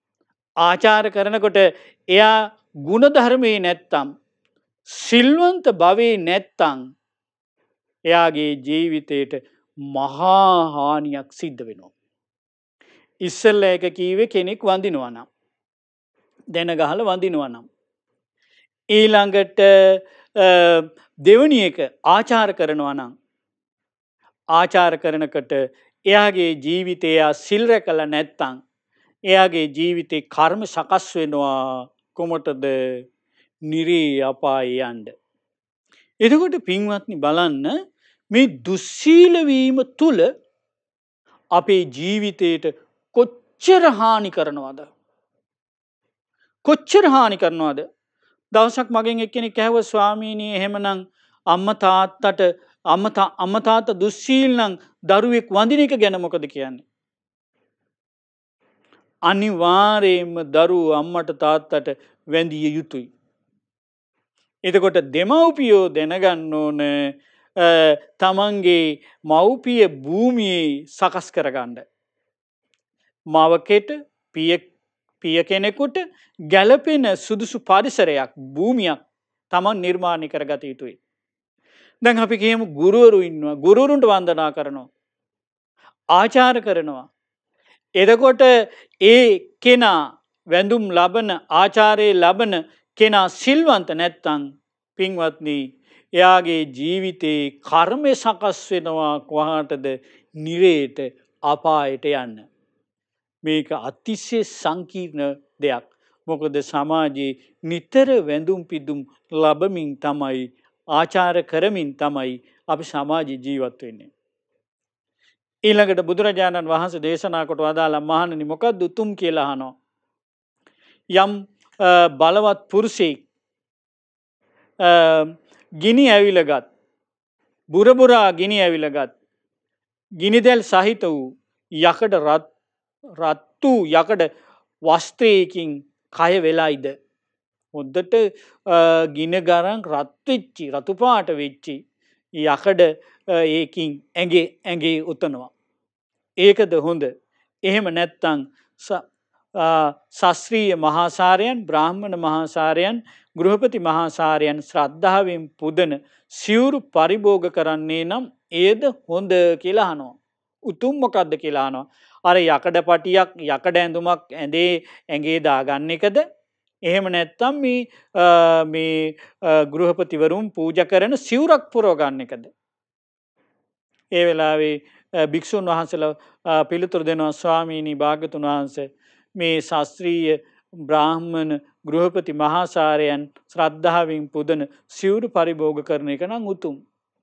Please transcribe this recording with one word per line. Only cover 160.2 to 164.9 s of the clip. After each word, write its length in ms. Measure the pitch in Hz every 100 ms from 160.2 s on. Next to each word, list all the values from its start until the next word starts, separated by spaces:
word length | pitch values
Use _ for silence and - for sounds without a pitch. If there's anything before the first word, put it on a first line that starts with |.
| _ _ _ _
උතුම් 320 | 247 165 254 285
මොකද්ද 360 | 247 208 170 151
කියලා 300 | 156 143 135
අහනවා. 200 | 135 135 _ _ _ 175
අර 100 | 180
යකඩ 400 | 165 151 180 170
පටියක්, 480 | 160 170 190 185 185 180
යකඩ 320 | 156 135 180 175
ඇඳුමක් 540 | 175 165 170 175 -
ඇඳේ, 500 | 151 147 160 175 180 -